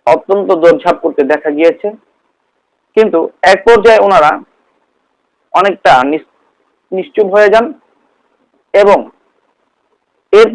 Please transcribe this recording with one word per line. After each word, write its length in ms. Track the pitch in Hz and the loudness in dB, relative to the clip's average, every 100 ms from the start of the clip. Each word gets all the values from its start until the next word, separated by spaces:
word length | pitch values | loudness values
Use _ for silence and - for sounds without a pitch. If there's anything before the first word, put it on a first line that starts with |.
| 123 | -4
অত্যন্ত 440 | 156 - 202 185 | -2 -2 -4 -2
দৌড়ঝাঁপ 460 | 170 170 - 180 151 | 0 2 2 -2 -4
করতে 200 | 165 147 | -4 -4
দেখা 260 | 135 151 156 | -4 -4 -4
গিয়েছে। 360 | 151 165 165 208 220 _ _ _ _ _ _ _ _ _ 220 | -2 -2 -2 -8 -12 _ _ _ _ _ _ _ _ _ -2
কিন্তু 220 | 214 165 - - | 0 -2 -4 -4
এক 180 | 185 190 233 | -2 0 2
পর্যায়ে 360 | 226 226 220 202 | 2 4 2 2
ওনারা 260 | 180 151 - - _ _ _ _ _ _ _ _ _ _ | 2 0 -2 -10 _ _ _ _ _ _ _ _ _ _
অনেকটা 500 | 175 196 - 185 131 | -4 -4 -2 0 2
নিস-, 320 | 139 160 - _ _ _ _ _ _ | 0 -6 -10 _ _ _ _ _ _
নিশ্চুপ 360 | 190 - 220 196 | -12 -8 -4 -2
হয়ে 160 | 208 208 | 0 2
যান 160 | 220 277 - _ _ _ _ _ _ _ _ _ | 0 -2 -10 _ _ _ _ _ _ _ _ _
এবং 360 | 196 202 160 113 _ _ _ _ _ _ _ _ _ _ _ _ | 0 2 0 -4 _ _ _ _ _ _ _ _ _ _ _ _
এর 160 | 208 220 | 2 2